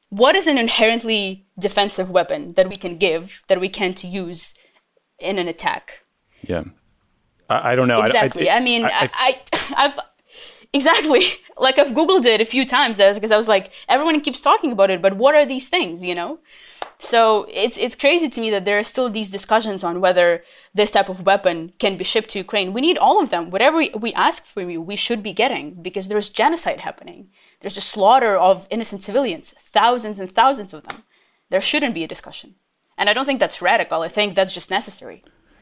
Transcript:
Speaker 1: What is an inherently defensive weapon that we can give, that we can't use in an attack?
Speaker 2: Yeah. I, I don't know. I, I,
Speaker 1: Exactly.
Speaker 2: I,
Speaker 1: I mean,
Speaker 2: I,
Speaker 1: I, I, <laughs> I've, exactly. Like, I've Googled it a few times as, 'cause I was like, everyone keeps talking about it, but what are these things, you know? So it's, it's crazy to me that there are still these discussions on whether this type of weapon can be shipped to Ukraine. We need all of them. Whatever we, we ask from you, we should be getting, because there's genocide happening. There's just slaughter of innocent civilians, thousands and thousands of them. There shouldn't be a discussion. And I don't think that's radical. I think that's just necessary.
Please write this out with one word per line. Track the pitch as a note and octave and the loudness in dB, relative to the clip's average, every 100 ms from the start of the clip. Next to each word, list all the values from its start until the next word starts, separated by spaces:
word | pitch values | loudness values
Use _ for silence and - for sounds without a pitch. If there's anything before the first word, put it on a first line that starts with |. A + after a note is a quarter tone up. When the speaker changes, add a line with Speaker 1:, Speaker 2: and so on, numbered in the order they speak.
| - | -8
Speaker 1:
What | G3 C4 F#4+ | 2 4 4
is | D#4+ | 2
an | C#4 | 2
inherently | A#3 - A3 A#3 A3+ A3 G3 F#3+ _ - | 0 2 2 0 -2 -2 -4 -8 _ -6
defensive | G3 G#3+ G3+ - F#3 | -4 -2 -2 -2 0
weapon | F3+ E3+ D#3 D3 | 0 0 -4 -4
that | E3+ F#3 | 0 0
we | F#3 | 0
can | F3+ E3+ | -10 -2
give, | F#3 E3 F#3 - - | -2 -2 -6 -10 -2
that | F#3 | -2
we | F#3 | -2
can't | F#3+ F#3 F#3 | -4 -4 -4
use | F3+ F#3+ F3 F3 - - _ _ _ _ _ - | -8 -8 -8 -4 -4 -6 _ _ _ _ _ -12
in | E3+ G3 | -6 -4
an | E3+ | -4
attack? | E3 F3 - - - _ _ _ _ | -4 -4 -6 -10 -20 _ _ _ _
Speaker 2:
Yeah. | - F2 D2+ _ _ _ _ _ _ _ - | -8 -6 -8 _ _ _ _ _ _ _ -4
I, | A#2 A#2+ | -2 0
I | B2+ | 0
don't | B2 | 2
know. | A#2 | 2
I, | |
I, | G#2+ | 2
Speaker 1:
Exactly. | C3 C3+ F3 D#3 | 2 0 0 0
Speaker 2:
I, | G#3 | 2
Speaker 1:
I | |
mean, | B3+ A#3+ | 2 0
Speaker 2:
I, | A#3 | 0
Speaker 1:
I, | - A3 | -2 -2
I, | - C4 - - F#4+ - C#4 | 0 -2 -2 -4 -6 -4 0
<laughs> | |
I've, | C#4 C#4 - _ _ - - - _ | -2 -2 -16 _ _ -20 -20 -20 _
exactly. | C#4+ C#4+ E4 D#4 C4+ F#4 - _ - | 0 2 2 4 4 2 -2 _ -2
Like, | C4 C4 | 0 4
I've | C#4 | 2
Googled | A#3 D#4+ F#4+ A#3+ | 2 2 4 4
it | A3 | 2
a | A3 | 2
few | B3 C4 | -2 0
times | B3 C4+ G3+ | 2 0 4
as, | G3 G3+ | 4 4
'cause | A3 | 2
I | G#3+ | 2
was | A3+ | 4
like, | G3+ F#3+ - - | 2 0 -10 0
everyone | B3+ D#4+ D#4 | 2 2 0
keeps | D4 B3 | -2 -2
talking | C#4+ A4 D#4 | 2 2 2
about | A3 G3 | 2 2
it, | F#3 | 4
but | G3 G3 | 0 2
what | C4 D4+ | 4 4
are | C#4 | 2
these | C4 - | 0 -2
things, | F4+ F4 E4 | -2 -2 -6
you | F3+ F3 | -6 -6
know? | F3 D#4+ _ - - - - - | -6 -10 _ -20 -20 -16 -16 -4
So | - A#3 A3+ G#3+ - | 2 4 6 4 0
it's, | - A3 - | -2 -2 0
it's | A#3+ | -2
crazy | - C#4 E4+ D#4 | 0 2 2 0
to | A#3 | -4
me | A3+ | -2
that | G3+ F#3 | -2 0
there | G#3 | 0
are | |
still | G#3+ - B3 | 0 -2 -4
these | G#3+ G#3 | -4 -6
discussions | F#3+ - A3+ A3 F#3+ | -4 2 0 0 -6
on | F3 F3 | -6 0
whether | F#3 F3+ F3 E3+ - - _ | 2 4 2 2 -4 -20 _
this | F#3 G#3 | 0 2
type | G#3+ G3 | 2 0
of | F#3 | -2
weapon | F#3 G3 F#3+ E3+ E3 - | 0 2 2 -2 -8 -4
can | G#3 F#3 | -4 -2
be | |
shipped | F3 A3 G#3+ | -2 -2 -2
to | G#3 | -8
Ukraine. | F#3 G#3+ F#3 | -4 -4 -4
We | G#3 | -2
need | D4+ D#4 | 0 2
all | G3+ G4 | 4 4
of | D4+ | 2
them. | F3 E3+ | -2 -4
Whatever | F#3+ B3+ D#4+ | 0 2 2
we, | D4 | -2
we | A3 A3+ | -4 -6
ask | - A3 - - | 0 0 -2 -8
from | - F3+ | -10 -8
you, | E3 | -8
we | E3 G#3 | -8 -4
should | - A#3 | -4 -4
be | G#3 | -6
getting, | F#3 B3 F#3+ D3 F3 | -2 -2 -2 -10 -14
because | E3+ G3 F#3+ | -12 -8 -4
there's | G#3 G#3 | -4 -4
genocide | - B3 E4 - - | 0 0 0 -4 -6
happening. | - - - - G3 _ _ _ | -10 -14 -18 -20 -20 _ _ _
There's | E3 F#3+ | -10 -4
just | - | -2
slaughter | G#3+ G3 C4 A#3 F#3+ | 2 4 4 4 2
of | F3+ F#3 - | 4 2 -2
innocent | A3 A3+ G3 | -6 -6 -8
civilians, | - G#3 C4 E3 - | -4 -2 -2 -4 -10
thousands | - - - A#3 B3 A3 G3+ | -16 -4 2 2 2 -4 -10
and | F#3 | -6
thousands | - B3+ C4+ G3 | 2 2 2 -8
of | D#3 - | -16 -16
them. | - _ _ _ _ - | -16 _ _ _ _ -4
There | F#3 | -2
shouldn't | - - C4+ | 0 0 -2
be | F3+ | -4
a | D#3+ | -8
discussion. | - - - - _ _ _ _ - | -10 -12 -18 -20 _ _ _ _ 0
And | G3 | 2
I | |
don't | G#3+ C4+ | 2 0
think | C4 | 0
that's | F#3 - | 0 0
radical. | F3 A3 - D#3+ | 0 2 0 -4
I | E3 | -4
think | - G#3 | -2 -2
that's | F#3 F#3+ | 0 -2
just | G3 - | -2 -4
necessary. | F#3+ - - A#2 E2+ _ _ _ _ | -4 -6 -10 -14 -20 _ _ _ _